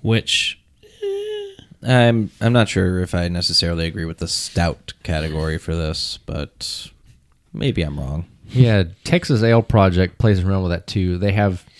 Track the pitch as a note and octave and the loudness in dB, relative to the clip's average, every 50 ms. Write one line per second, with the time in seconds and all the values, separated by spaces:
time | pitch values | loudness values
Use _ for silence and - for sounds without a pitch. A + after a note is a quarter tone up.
0 | - G#2 A2+ A2+ - - - - - - - _ _ _ _ _ _ G#4 _ _ | 0 2 0 0 0 0 -2 -2 -2 -2 -6 _ _ _ _ _ _ -20 _ _
1 | G#4 G4+ G4 G4+ G4+ G#4+ G#4+ G#4 G4+ G4+ G4 _ - _ - _ - A#2+ B2+ B2+ | -6 -6 -6 -6 -6 -8 -8 -8 -10 -12 -16 _ -20 _ -20 _ -2 2 4 4
2 | A#2+ A#2+ A#2 A2+ A2 F#2+ _ _ - A#2 A#2+ B2 A2 F#2+ - F#2+ F#2 F2+ F#2 F2+ | 4 4 4 2 -2 -4 _ _ -2 2 2 2 2 2 0 0 0 0 0 -2
3 | F2+ F2 - F2+ F2 E2+ F2 F2 E2+ - - - - E2+ E2+ E2 E2 E2 D#2 - | -2 -2 -2 -2 -2 -2 -2 -2 -4 0 0 0 0 0 0 -2 -4 -4 -4 -6
4 | E2 E2 D#2+ - E2+ E2 - - - - - - E2+ E2+ D2 - _ - - _ | -6 -6 -6 -8 -6 -6 -6 -6 -8 -4 -2 0 0 0 -2 -6 _ -20 -20 _
5 | _ - F2 D#2 D#2 D#2+ D2+ D#2 D#2 D#2+ D#2 D#2 - - E2 E2 D#2+ D#2 D#2 - | _ -4 -4 -2 -2 -4 -4 -4 -4 -2 -4 -4 -4 -4 -4 -2 -2 -4 -4 -6
6 | - - - - _ - - D2+ D2 C#2+ _ _ - - - - - - _ _ | -8 -10 -10 -12 _ -10 -8 -8 -8 -10 _ _ -12 -12 -12 -12 -14 -18 _ _
7 | _ - - _ _ _ _ _ _ _ _ G#1 - C#3 - - E2+ D2+ C#2+ D2 | _ -20 -20 _ _ _ _ _ _ _ _ -4 -4 -2 -2 -2 -2 -4 -4 -6
8 | C#2 C2 C#2+ D#2 E2+ - - _ _ - - B2 B2+ A#2 A2 G2+ F#2 E2 F2+ _ | -8 -6 -6 -6 -8 -10 -14 _ _ -6 4 6 6 6 6 2 2 0 -4 _
9 | _ - - F3+ F3 - D3 A2 A2 A#2 A#2 A#2 A2+ - - A2+ G2 F#2+ F2 F2+ | _ 0 0 0 2 0 0 2 4 4 4 4 4 4 4 4 6 6 4 2
10 | F#2 F2+ - _ - A2+ G2+ F#2+ F2+ F#2+ G2 F#2+ F#2 F2+ F2 E2+ - - - G#2 | 0 0 0 _ 2 2 4 4 2 0 0 0 0 -2 -2 -4 -6 -6 -4 -2
11 | F#2 F2+ F2+ F2 F#2+ G2+ G2 G#2+ G#2 G2+ F#2 F2+ - - _ - | -2 0 -2 -2 -2 -2 0 2 0 0 0 -2 -8 -16 _ -20